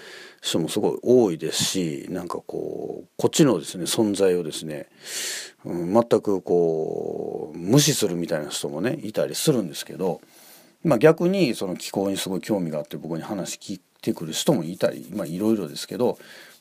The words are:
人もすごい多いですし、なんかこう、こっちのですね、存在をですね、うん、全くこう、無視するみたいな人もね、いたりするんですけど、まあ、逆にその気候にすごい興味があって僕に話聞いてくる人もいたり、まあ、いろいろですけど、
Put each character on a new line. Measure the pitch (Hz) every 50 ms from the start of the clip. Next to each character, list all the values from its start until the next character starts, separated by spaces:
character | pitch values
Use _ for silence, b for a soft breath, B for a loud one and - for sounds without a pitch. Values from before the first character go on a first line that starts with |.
| B B B B B B B B
人 | - - - -
も | 80 -
す | - 107
ご | 101 87 64
い | -
多 | - - 123 127 117 95
い | 82 73
で | 80 76 -
す | - -
し、 | - - 95 87 78 73 65 - -
な | 87 87 90
ん | -
か | - 78 -
こ | - - 80 78 78 76 76 78 - - - -
う、 | - _ -
こ | - -
っ |
ち | - - 156
の | 131 104 82
で | 69
す | - - 90
ね、 | 82
存 | - - - 110 104 101
在 | 95 98 92 90
を | 87 85
で | 76
す | - - 82 78
ね、 | 76 71 - - B B B B B B B B B B B B B B -
う | - 87
ん、 | 87 85 87
全 | 98 117 117 - 120 104
く | - 104 98 90 -
こ | - 90 87 85 82 80 78 78 - - - 78 78 78 78 78 76 - - - 78 76
う、 | 87
無 | 85 95 123 147
視 | 139 147 127
す | - 110 92
る | 87
み | 87 85 76
た | 82 76
い | 73
な | 71
人 | - - - 73
も | 73 80
ね、 | 92 127 - 147
い | 104 107
た | - - 73
り | 69 -
す | - - 165
る | 139 117 95
ん | 76
で | 71
す | - -
け | - 78
ど、 | 78 92 92 78 - b b b b b b b b b b b b -
ま | 165 147 143
あ、 |
逆 | - 156 160 - 175 175
に | 190 196 165 123 101
そ | - 101
の | 92 85
気 | - - -
候 | - 104 98 98
に | 98 90
す | - 90
ご | 95 85
い |
興 | - - 110 98
味 | 90 80
が | 76 76
あ | -
っ |
て | - -
僕 | 76 73 78 82 80
に | 80
話 | - 156 - - - - -
聞 | - - 98
い | - - _ _ _
て | - 113 110
く | - 82
る | 78 78
人 | - - - 147
も | 95 78
い | 82 92 -
た | - -
り、 | 60 67 - -
ま | 92 104 87
あ、 |
い | - 85 90
ろ | 107 110
い | 113 104
ろ | 87 71
で | 71
す | - - -
け | - 117
ど、 | 123 107 - B B B B B B B B B